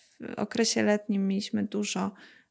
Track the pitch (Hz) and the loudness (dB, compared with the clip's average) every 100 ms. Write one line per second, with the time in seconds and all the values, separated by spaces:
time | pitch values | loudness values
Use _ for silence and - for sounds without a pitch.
0 | - - - - 208 - 226 233 214 208 | -20 -14 -10 -6 -4 0 2 4 4 2
1 | 208 202 196 196 - 214 202 - - - | 2 0 2 0 -2 -2 -2 -2 -2 -2
2 | 196 - - - _ | -4 -6 -18 -20 _